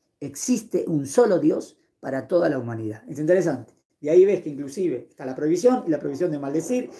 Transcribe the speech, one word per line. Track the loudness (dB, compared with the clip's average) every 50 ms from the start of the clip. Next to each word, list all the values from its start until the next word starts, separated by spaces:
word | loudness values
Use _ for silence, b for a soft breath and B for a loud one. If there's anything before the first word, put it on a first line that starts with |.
| _ _ _ -14
existe | -14 -14 -10 -8 -2 -2 -2 -2 -2 -4 -4 -4 -2 0
un | -2 -2 -2
solo | 0 4 4 4 6 6 4
Dios | 4 2 2 0 -4 -8 -14 _ _ _ _ _
para | -10 -8 -6 -6 -4
toda | 0 2 2 2 2
la | 0 0
humanidad. | -4 -6 -6 -6 -6 -8 -8 -10 -12
Es | -14 -10 -4
interesante. | 2 2 4 4 4 0 -2 -4 -6 -12 _ _ _ _ _ _
Y | -2 2
ahí | 6 6 6
ves | 6 4 0 -4
que | -6
inclusive | -10 -10 -10 -10 -6 -4 -4 -4 -4 -4 -8 -12
está | _ -12 -10
la | -10 -8
prohibición | -4 -2 0 0 4 4 4 4 2 0
y | 0
la | -2 -2
prohibición | -2 -4 -4 -2 -2 -2
de | -2 -4
maldecir, | -6 -4 -4 -4 -2 0 -2 -2 -2 -6 B B